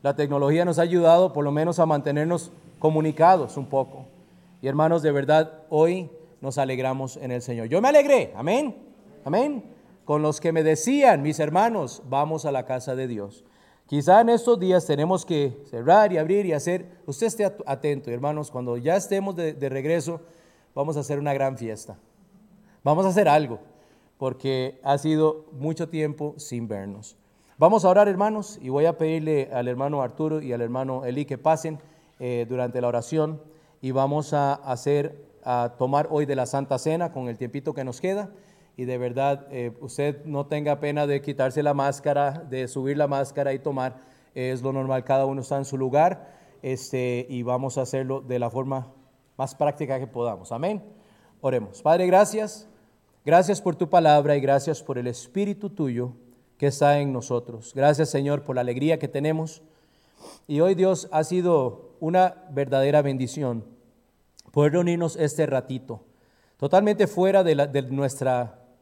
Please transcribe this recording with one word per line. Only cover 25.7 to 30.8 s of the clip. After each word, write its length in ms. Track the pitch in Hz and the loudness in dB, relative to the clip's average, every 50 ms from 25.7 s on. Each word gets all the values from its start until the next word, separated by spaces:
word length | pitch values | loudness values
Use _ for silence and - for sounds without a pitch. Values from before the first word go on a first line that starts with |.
| 160 160 170 156 | -4 -4 -8 -6
tiempo 440 | 165 156 151 147 147 151 151 151 143 | -4 -4 -4 -4 -4 -6 -10 -10 -10
sin 300 | 147 - - 123 117 117 | -12 -14 -10 -8 -8 -6
vernos. 480 | 107 107 98 98 101 98 104 110 - _ _ _ _ _ _ _ _ _ - | -6 -8 -8 -8 -10 -12 -14 -18 -20 _ _ _ _ _ _ _ _ _ 4
Vamos 260 | 156 175 214 214 165 | 4 6 6 6 4
a 40 | 185 | 6
orar, 180 | 185 202 208 | 6 6 6
hermanos, 500 | 202 190 180 202 214 214 214 202 - - - | 4 4 0 0 0 -2 -4 -8 -10 -16 -14
y 100 | - 127 | -8 -2
voy 160 | 131 143 156 | 0 2 2
a 120 | 165 165 | 2 2
pedirle 540 | - 160 156 160 165 156 156 156 143 131 - - | 0 -2 -2 -2 -2 -2 0 0 0 -2 -2 -4
al 140 | 123 123 | -4 -4
hermano 340 | 123 123 127 135 143 151 143 | -4 -4 -4 -4 -4 -2 -4
Arturo 400 | 131 120 123 - 156 156 156 156 | -4 -6 -4 -4 -4 -2 -2 -4
y 100 | 147 131 | -4 -6
al 100 | 120 120 | -6 -4
hermano 440 | 120 113 123 127 | -4 -4 -4 -6